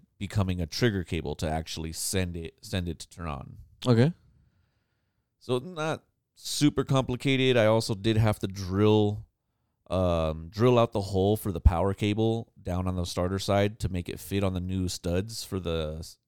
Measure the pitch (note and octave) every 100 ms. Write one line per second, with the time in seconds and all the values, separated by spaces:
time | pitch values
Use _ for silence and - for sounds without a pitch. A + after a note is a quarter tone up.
0 | - - G2 G#2 F#2 F2+ E2 - B2 G2
1 | E2 E2+ C#2+ D2+ D#2+ D#2 E2 - D#2+ D#2+
2 | - G2 F2+ E2+ E2 - - G2 F2 D2+
3 | - - E2+ C#2 - - - _ B2 A2+
4 | C3+ - _ _ _ _ _ _ _ _
5 | _ _ _ _ - B2+ E3 F3 D#3 C3
6 | - _ _ _ - - D3 C#3+ C3+ C3+
7 | B2+ B2 C#3 C3 C3 B2 G#2+ A2+ - G2+
8 | G#2+ A2 A2 G#2+ G2+ G2 F#2 F#2+ G#2+ G#2+
9 | G#2 G#2+ - _ _ _ _ _ - F#2
10 | F2+ E2+ D#2+ D#2 E2 G2+ B2 A#2+ A#2 G#2+
11 | G2 G2 F#2+ G#2+ G#2+ D#2+ - E2+ G2 G2
12 | G#2 G#2 A2+ A2+ A2+ _ - F2+ F#2 F2+
13 | E2+ - F2+ F#2+ G2+ G2+ G#2 A2 G2+ F2+
14 | - - - G2 G2 F#2 F2+ F#2 F2+ -
15 | F2 F2 A2 A2 - F#2+ E2+ E2 D2+ D#2
16 | D#2+ -